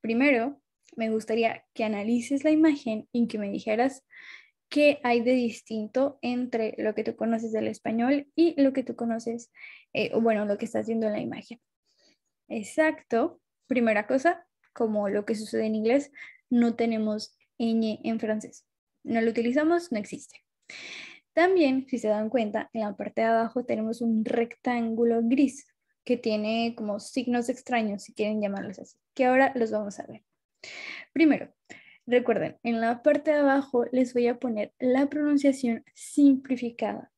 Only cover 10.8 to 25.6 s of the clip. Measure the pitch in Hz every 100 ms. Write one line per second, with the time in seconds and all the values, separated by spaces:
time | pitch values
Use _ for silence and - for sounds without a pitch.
10.8 | 214 226 220 214 240 - - 233 _ _
11.8 | _ _ _ _ _ _ _ 226 208 -
12.8 | 311 311 _ 226 320 - _ _ _ 262
13.8 | 233 208 214 262 330 370 _ _ _ -
14.8 | 226 208 202 202 208 214 214 220 220 220
15.8 | 220 277 285 - - - _ 240 233 233
16.8 | 233 220 214 214 - _ _ _ 226 226
17.8 | 220 214 - 226 220 214 - - _ _
18.8 | _ _ - 233 226 226 233 269 311 339
19.8 | 339 214 202 - - - _ _ _ -
20.8 | - - - - _ - 359 381 285 262
21.8 | 262 240 214 214 220 247 214 214 - 226
22.8 | 208 202 208 - 226 226 226 247 247 220
23.8 | 220 233 233 220 220 233 233 - 262 240
24.8 | 226 226 233 233 233 262 277 -